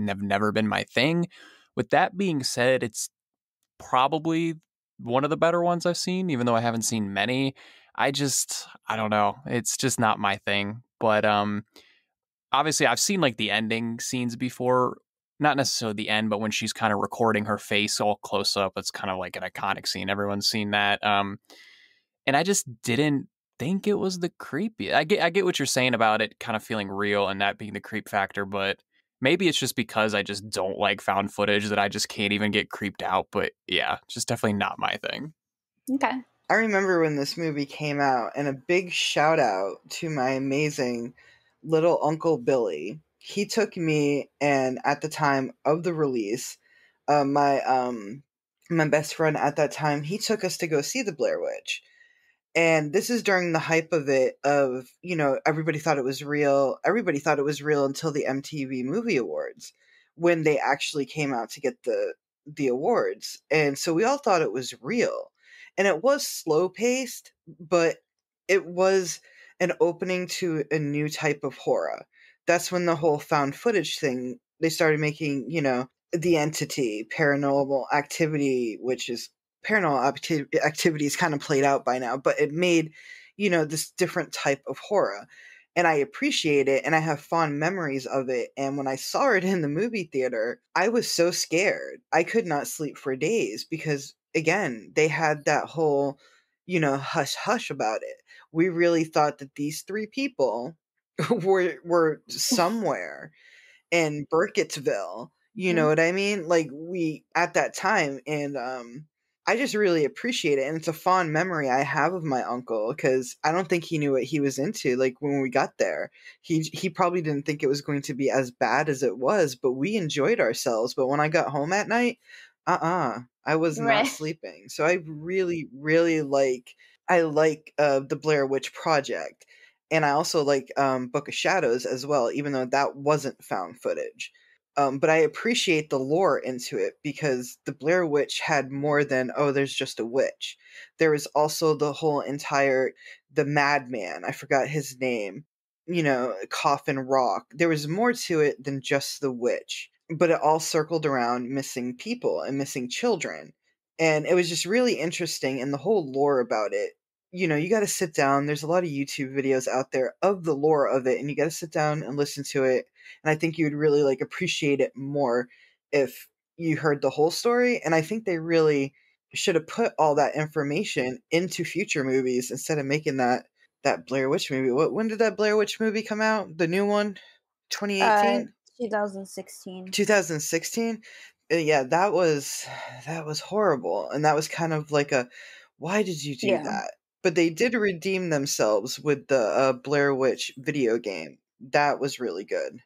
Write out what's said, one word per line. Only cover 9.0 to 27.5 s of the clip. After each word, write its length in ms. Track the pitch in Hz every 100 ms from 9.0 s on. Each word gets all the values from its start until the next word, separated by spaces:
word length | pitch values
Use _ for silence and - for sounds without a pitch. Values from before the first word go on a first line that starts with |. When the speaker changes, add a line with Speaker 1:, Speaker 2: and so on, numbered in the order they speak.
| 107
Speaker 1:
know. 260 | 107 101 - -
It's 300 | 123 107 -
just 240 | 135 -
not 200 | 113 104
my 180 | 104 98
thing. 460 | - 101 101 117 - -
But, 240 | 113 107 107
um, 400 | 104 104 104 - - - _ _ _ _ _ _
obviously, 340 | 131 151 143 135
I've 100 | 120
seen, 220 | - 196
like, 160 | 147 -
the 160 | 110
ending 480 | 104 110 113 117 117
scenes 380 | - 127 123 117
before. 640 | 123 - 123 127 123 - _ _ _ -
Not 160 | 147 139
necessarily 380 | 123 - 113
the 160 | 104 104
end, 220 | 107 110
but 80 | 104
when 100 | 110
she's 240 | - 113
kinda 220 | - 110 101
recording 500 | 101 - 113 107 107
her 140 | 101
face 420 | - 104 104 -
all 140 | 104 101
close 420 | - 101 101 101
up, 160 | 95 -
it's 140 | -
kinda 260 | - 101 92
like 200 | 90 92
an 80 |
iconic 420 | 92 - 101 98 -
scene. 240 | 95 95
Everyone's 380 | 101 101 101 101
seen 240 | 110 104
that. 320 | 104 101 101
Um, 340 | 104 101 101 101 _ - - - _ _ _ _ -
and 100 | 139
I 60 |
just 240 | 175 202 - 110
didn't 460 | - 120 151 143 180 _ _ -
think 260 | 131 196 208
it 140 | 202
was 180 | 190 180
the 140 | 170 -
creepy-, 520 | - 139 220 - 95
I 120 | -
get, 180 | 156 208
I 80 | 170
get 160 | 180 185
what 140 | -
you're 80 | 135
saying 260 | 131 127
about 300 | 117 110 107
it 160 | 110 -
kinda 200 | - 110
feeling 300 | - 110 98
real 380 | 98 104 101 95
and 120 | 98
that 200 | 101